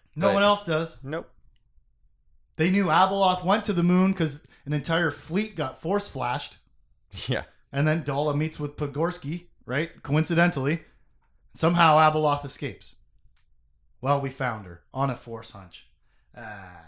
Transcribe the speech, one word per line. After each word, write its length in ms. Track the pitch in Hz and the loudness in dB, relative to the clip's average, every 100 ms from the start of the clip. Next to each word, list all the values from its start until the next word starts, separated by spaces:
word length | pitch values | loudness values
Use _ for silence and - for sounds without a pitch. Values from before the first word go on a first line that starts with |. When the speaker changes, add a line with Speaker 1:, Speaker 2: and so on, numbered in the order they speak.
| _ | _
Speaker 1:
No 140 | 151 202 | -2 2
Speaker 2:
but 60 | |
Speaker 1:
one 100 | 196 | 4
else 220 | 208 202 185 | 4 2 0
does. 320 | 156 165 - | -2 -2 -10
Speaker 2:
Nope. 300 | 131 160 - _ _ _ _ _ _ _ _ _ _ _ _ - | -8 -8 -10 _ _ _ _ _ _ _ _ _ _ _ _ -2
Speaker 1:
They 120 | 170 | 2
knew 180 | 196 185 | 2 4
Abeloth 580 | 160 190 196 190 180 165 | 4 4 4 2 2 0
went 180 | 220 220 | 0 2
to 80 | |
the 80 | 175 | 2
moon 320 | 175 180 190 | 4 4 4
'cause 300 | 185 160 135 - _ - | 2 -2 -4 -18 _ -6
an 80 | |
entire 360 | 151 - 165 165 | -4 0 0 0
fleet 460 | - - 180 214 175 | -4 -4 -4 -2 -4
got 260 | 135 - | -6 -6
force 280 | 160 202 - | -2 -2 -2
flashed. 480 | 135 123 139 - - _ _ _ _ _ | -6 -4 -4 -8 -16 _ _ _ _ _
Speaker 2:
<laughs> 160 | 98 - | -10 -4
Yeah. 160 | 104 - _ _ | -4 -4 _ _
Speaker 1:
And 160 | 139 151 | -2 0
then 160 | 160 | 0
Dala 320 | 139 139 151 143 | -2 -2 0 0
meets 240 | 156 - | -2 -4
with 160 | 147 - | -10 -6
Pogorski, 720 | 147 135 170 170 139 175 - _ - | -6 -2 -4 -4 -8 -10 -12 _ -6
right? 380 | 131 165 - | -6 -6 -10
Coincidentally. 800 | - 147 156 165 175 156 131 165 - _ _ _ _ _ _ - | 0 0 2 4 4 2 -2 -2 -6 _ _ _ _ _ _ -2
Somehow 420 | 160 175 165 151 | 0 4 6 8
Abeloth 480 | 156 156 151 143 139 | 6 4 0 0 -4
escapes. 480 | - 135 95 - _ _ _ _ _ _ _ _ _ _ _ | -8 -10 -10 -18 _ _ _ _ _ _ _ _ _ _ _
Well, 200 | 131 143 | 0 0
we 80 | 135 | 0
found 360 | 131 131 110 92 | -4 -4 -4 -12
her 160 | 85 _ | -18 _
on 160 | 131 139 | -4 -4
a 60 | 120 | -4
force 360 | - 110 - | -10 -14 -14
hunch. 360 | 101 92 - - _ _ _ _ - | -18 -18 -20 -20 _ _ _ _ -18
Ah, 480 | 113 101 92 87 | -16 -14 -16 -20